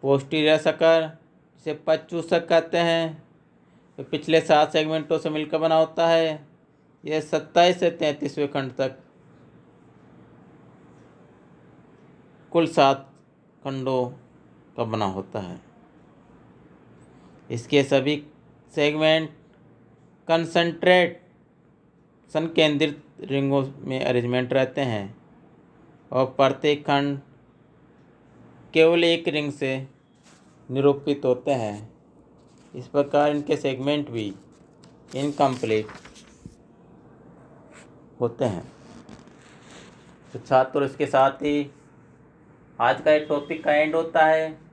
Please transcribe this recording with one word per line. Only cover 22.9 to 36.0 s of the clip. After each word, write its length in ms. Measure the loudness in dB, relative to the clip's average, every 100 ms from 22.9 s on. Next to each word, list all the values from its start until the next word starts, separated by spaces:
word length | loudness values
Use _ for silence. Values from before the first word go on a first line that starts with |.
| -2 -18 -18
रिंगों 520 | -6 -2 0 0 -2 -8
में 260 | -8 -4
अरेंजमेंट 480 | 0 0 0 -2 0
रहते 280 | 0 0 -2
हैं 360 | -4 -4 -6 -14 _ -20 -20 -20 _ _ -20 -20 _
और 140 | -2 -2
प्रत्येक 560 | 2 2 2 0 0
खंड 380 | 0 0 0 -6 -12 _ _ _ _ _ _ _ _ _ _ -20 -20 -20 -4
केवल 300 | 4 4 6
एक 240 | 2 2 -2
रिंग 240 | -4 -4
से 360 | -6 -6 -6 -10 _ _ _ _ -20 _ _ -8
निरूपित 520 | 2 2 2 -2 -2
होते 260 | 0 0 0
हैं। 420 | -2 -2 -8 -14 _ _ _ _ _ _ _ -20
इस 140 | -18 -6
प्रकार 420 | -2 0 2 2
इनके 260 | 0 -4 -4
सेगमेंट 540 | -2 -4 -2 -4 -4
भी 240 | -8 -8 -10 -20 -20 -20 _ -20 -20 -12 -6
इनकम्प्लीट 720 | -6 0 0 0 -2 -2 -2 -14